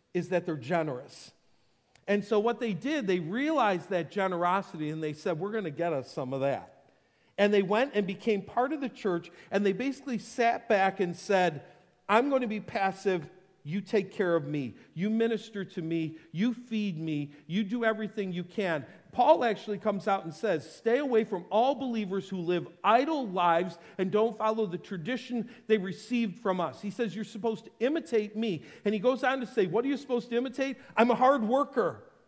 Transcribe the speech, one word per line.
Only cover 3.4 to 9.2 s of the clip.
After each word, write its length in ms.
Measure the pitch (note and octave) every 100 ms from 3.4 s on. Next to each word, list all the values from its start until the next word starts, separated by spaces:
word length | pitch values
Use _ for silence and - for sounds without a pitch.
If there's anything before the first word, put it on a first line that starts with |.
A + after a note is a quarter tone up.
| D4 D#4 G#3+ F3+ -
that 200 | F#3 D#3+
generosity, 800 | G3+ F#3+ F3 F3 F#3 F#3 D#3+ D3+
and 120 | D#3+
they 120 | D#3
said, 260 | D3 G3 D#3+
"We're 140 | G3
gonna 180 | A3 F3+
get 220 | C#3+ E3+
us 180 | C#3+ B2
some 220 | - B2+
of 80 | C3+
that." 320 | C3+ A2+ F2+ - _ _ _ _ _ -
And 160 | G#3
they 100 | G#3
went 280 | F#3 G#3+ C#4
and 120 | G#3 F#3+
became 360 | G3+ A#3 G3+
part 320 | G3 - B3+
of 80 | D4+
the 80 | C4+
church, 420 | - G3+ E3+